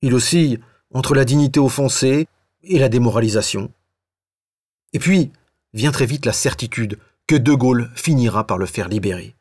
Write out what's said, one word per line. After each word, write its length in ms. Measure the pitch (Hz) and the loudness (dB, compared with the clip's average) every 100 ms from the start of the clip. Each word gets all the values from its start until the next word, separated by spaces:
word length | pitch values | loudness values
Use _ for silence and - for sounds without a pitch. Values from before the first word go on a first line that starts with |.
Il 100 | 135 | 2
oscille 460 | 123 - 175 156 117 _ _ _ | 0 0 2 0 -2 _ _ _
entre 220 | 127 131 143 | -6 0 2
la 100 | 127 | 2
dignité 340 | 143 143 143 | 2 2 2
offensée 680 | 139 117 139 - 131 139 156 _ _ _ | 0 0 -2 0 0 0 -2 _ _ _
et 160 | - 180 | -2 2
la 100 | 131 | 2
démoralisation. 840 | 120 120 110 110 107 101 101 98 - _ _ _ _ _ _ _ _ _ _ _ | 2 2 0 0 0 -2 -6 -8 -14 _ _ _ _ _ _ _ _ _ _ _
Et 60 | - | -6
puis, 320 | 165 190 156 _ _ _ _ | 0 2 2 _ _ _ _
vient 180 | 107 139 | -4 -2
très 140 | 139 135 | 0 -2
vite 220 | 143 120 | -2 -4
la 40 | |
certitude 680 | - 135 - 120 - 110 104 _ _ - | -2 -4 -4 -10 -6 -6 -8 _ _ 0
que 100 | 151 | 2
De 160 | 120 | 4
Gaulle 380 | 143 123 123 117 - | 2 4 2 -2 -6
finira 500 | - 143 120 104 110 | 0 2 2 0 -4
par 140 | 92 | -4
le 80 | 95 | -4
faire 220 | - 95 | -6 -4
libérer. 440 | 104 101 90 101 _ | -4 -4 -6 -10 _